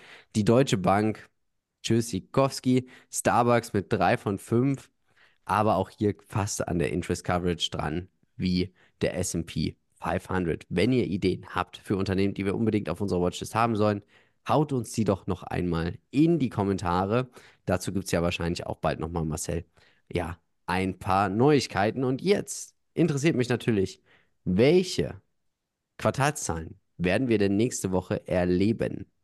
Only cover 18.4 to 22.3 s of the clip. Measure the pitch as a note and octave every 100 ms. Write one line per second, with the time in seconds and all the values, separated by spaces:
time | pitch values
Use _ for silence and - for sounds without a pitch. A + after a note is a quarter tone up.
18.4 | E2+ F2 - E2 E2 C#2+ E2 E2+ D#2 D2+
19.4 | - E2+ - _ _ _ _ F2 E2 F#2
20.4 | _ _ - F#2 F#2+ F#2+ - F#2+ G2+ G2+
21.4 | C#3 C#3+ - F#2 G#2+ A#2+ C3 C3 F#3